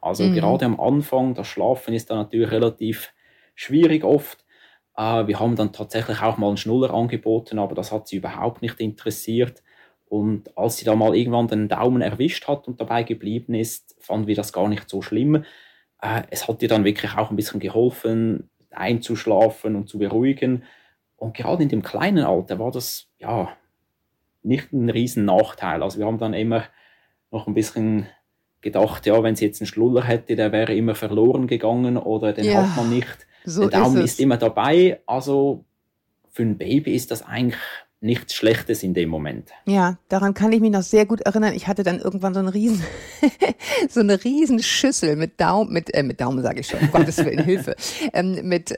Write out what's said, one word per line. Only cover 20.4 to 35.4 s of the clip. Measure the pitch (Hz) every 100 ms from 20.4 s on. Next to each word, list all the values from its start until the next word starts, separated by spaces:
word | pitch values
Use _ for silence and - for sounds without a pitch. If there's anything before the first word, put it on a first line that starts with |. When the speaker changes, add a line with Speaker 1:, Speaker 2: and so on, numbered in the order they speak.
| 131 123 - - _ _ _ _
Speaker 1:
Und | 113 -
gerade | - 175
in | 147
dem | 113
kleinen | - - 185 196 139
Alter | 90 95 95
war | 113
das, | 127 120 - - _
ja, | - 113 90 - _ _ _ _ _ _ _ _
nicht | - 135 -
ein | 139 120
riesen | 117 120 120 101
Nachteil. | 92 110 - 95 80
Also | 95 95
wir | 107
haben | 110
dann | 110
immer | 98 110 117 110 _ _ _ _ _ _
noch | 110 104
ein |
bisschen | 104 107 - 110 107 101 _ _ _ _ _
gedacht, | - - 107 - -
ja, | 113
wenn | 110 107
sie | 104
jetzt | -
einen | 104
Schnuller | - 117 123
hätte, | 123 117 - 113
der | 107
wäre | 107 110 107
immer | 113 104
verloren | 110 107 113 131 127
gegangen | 120 110 120 123 123
oder | - 110 110
den | 104 107
Speaker 2:
Ja, | 104 196
Speaker 1:
hat | 160
man | 117
nicht. | 120 123 - - _ -
Speaker 2:
so | 165 202
Speaker 1:
Der | -
Daumen | 127 131
Speaker 2:
ist |
es. | 117
Speaker 1:
ist | -
immer | 135 117
dabei. | 113 - 117 160 180 - -
Also | 127 131 139